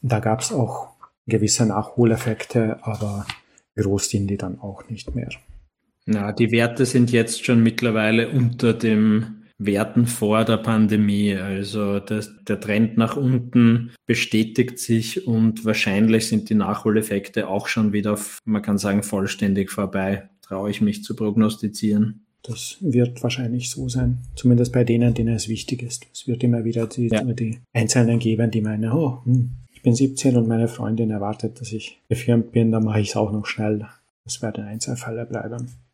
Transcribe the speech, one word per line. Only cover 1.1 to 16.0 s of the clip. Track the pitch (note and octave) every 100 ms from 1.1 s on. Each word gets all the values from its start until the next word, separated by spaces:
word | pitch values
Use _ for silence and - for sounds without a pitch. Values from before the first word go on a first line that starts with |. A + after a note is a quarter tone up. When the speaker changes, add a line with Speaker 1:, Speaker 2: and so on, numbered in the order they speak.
| _ -
Speaker 1:
gewisse | A2 G#2+ -
Nachholeffekte, | A2+ G2+ G#2 - A#2 A2 - A2 - A#2+ A2 A2
aber | - G#2+ G#2 G2+ G2+ - _ _ _ -
groß | G2 G2+ -
sind | A2 G2
die | G2+
dann | F#2 F2+
auch | G#2 G2 -
nicht | A2 -
mehr. | A#2+ - - _ - _ _ _ _
Speaker 2:
Na, | - G#2 G2+
die | G#2 A#2
Werte | A#2 A#2 A#2+ B2+
sind | B2+ A#2+
jetzt | A#2+ A2+ - -
schon | A#2+
mittlerweile | A2+ A2+ A#2+ A2 G#2+ A2+ A2+
unter | C#3 A#2+ A#2+ A#2+
dem | A2 A2+ G#2+ A2 G#2+ A2 - - _
Werten | G#2 G2 G#2+ - A#2+
vor | - G#2+ G#2+
der | A2+ A2
Pandemie. | A#2 A2+ G#2+ G#2+ G#2 G2+ G#2
Also | F#2+ G2 F#2+ G2+ A2 G2+ G2+
das, | - G#2+ G#2+ - -
der | G2+
Trend | G2+ G#2 A2+ A2+
nach | A2+ -
unten | C3 B2+ A#2+ B2 A#2 A#2 A#2 - -
bestätigt | A#2 - G#2+ A2 A2 B2 -
sich | - A2+ A2+ - -
und | A2+ A2+ A2 A2
wahrscheinlich | G#2+ - G2